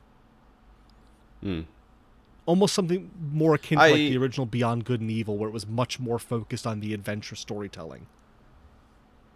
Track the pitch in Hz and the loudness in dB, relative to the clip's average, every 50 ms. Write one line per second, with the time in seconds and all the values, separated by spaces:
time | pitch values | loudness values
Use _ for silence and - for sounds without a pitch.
0 | - - - - _ - _ _ _ - - _ - - - - - - - - | -20 -20 -20 -20 _ -20 _ _ _ -20 -20 _ -20 -20 -20 -20 -20 -20 -20 -20
1 | - - - _ - - - - - 98 90 80 80 - - - _ _ - - | -20 -20 -20 _ -20 -20 -20 -10 -6 -4 -4 -4 -6 -8 -14 -20 _ _ -20 -20
2 | _ _ - - _ _ - - - - 170 185 208 - - - 185 160 175 190 | _ _ -20 -20 _ _ -20 -10 0 2 4 4 4 2 2 0 0 0 0 -2
3 | 170 - - - 160 143 147 156 156 160 151 147 - - 160 151 156 160 151 151 | -2 -8 -14 -10 -8 -4 0 2 4 6 4 4 2 0 6 8 8 8 8 8
4 | 151 143 131 123 131 131 113 139 131 110 117 120 120 117 117 117 110 - 123 113 | 6 2 2 2 0 0 0 -2 -4 -2 0 0 0 2 0 0 -2 -2 -2 -2
5 | 113 110 110 113 107 107 104 101 107 110 107 117 101 104 113 123 123 - - - | -2 -2 -2 -2 -2 -2 -4 -4 -4 -4 -6 -8 -8 -6 -2 -2 -2 -2 -4 -8
6 | 127 117 120 117 - - 123 117 107 - 123 110 - 120 110 104 104 107 107 101 | -4 -4 -4 -4 -4 -4 -6 -6 -4 -6 -8 -6 -6 -6 -6 -6 -6 -6 -6 -6
7 | 98 107 104 107 107 - 110 - - - 113 104 101 98 - 92 82 80 65 60 | -6 -6 -6 -6 -8 -10 -12 -14 -12 -10 -8 -8 -8 -10 -12 -12 -14 -14 -14 -16
8 | - - _ _ - _ - - - - - - - - - - - _ _ - | -18 -20 _ _ -20 _ -20 -20 -20 -20 -20 -20 -20 -20 -20 -20 -20 _ _ -20
9 | - _ _ - _ _ _ | -20 _ _ -20 _ _ _